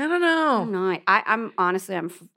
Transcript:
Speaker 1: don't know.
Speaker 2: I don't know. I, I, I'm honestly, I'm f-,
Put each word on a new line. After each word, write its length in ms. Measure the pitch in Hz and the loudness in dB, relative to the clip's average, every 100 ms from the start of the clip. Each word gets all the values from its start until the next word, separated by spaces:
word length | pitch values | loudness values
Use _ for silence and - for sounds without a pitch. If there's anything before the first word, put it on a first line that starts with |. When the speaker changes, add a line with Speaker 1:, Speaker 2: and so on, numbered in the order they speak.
| 294 | -2
Speaker 1:
don't 120 | 349 | 0
know. 60 | 349 | 2
Speaker 2:
I 320 | 330 311 233 | 2 2 2
don't 80 | 202 | 0
know. 180 | 190 190 | -2 -2
I, 120 | 175 - | -2 0
I, 160 | 202 - | 0 2
I'm 260 | 220 220 - | -2 -2 0
honestly, 380 | 180 185 190 | 0 0 -4
I'm 120 | 180 165 | -8 -8
f-, 160 | - 170 | -10 -20